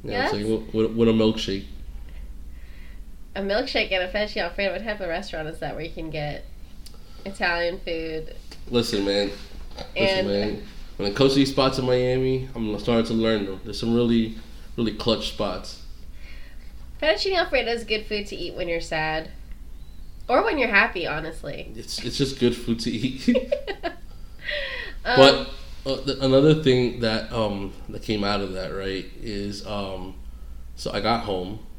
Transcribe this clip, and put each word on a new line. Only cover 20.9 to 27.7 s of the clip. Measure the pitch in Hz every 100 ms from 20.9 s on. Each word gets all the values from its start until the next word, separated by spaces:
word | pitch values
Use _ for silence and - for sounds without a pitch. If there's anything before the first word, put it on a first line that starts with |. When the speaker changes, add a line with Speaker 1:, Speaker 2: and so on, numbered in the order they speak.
| 190 156
Speaker 2:
honestly. | 151 160 160 - - -
Speaker 1:
It's, | 110 - -
it's | - -
just | 135 -
good | 120 117
food | - 113
to | 123
eat. | 113 127 - -
<laughs> | 240 - 571 - -
Speaker 2:
<laughs> | 339 - - - - - - - - - - -
Um, | - 247
Speaker 1:
But, | 135 - - - - -
uh, | 135 131
th-, | 135 135
another | 135 135 151 156
thing | 139 127 123 123
that, | 113 110 110
um, | 120 107 98 98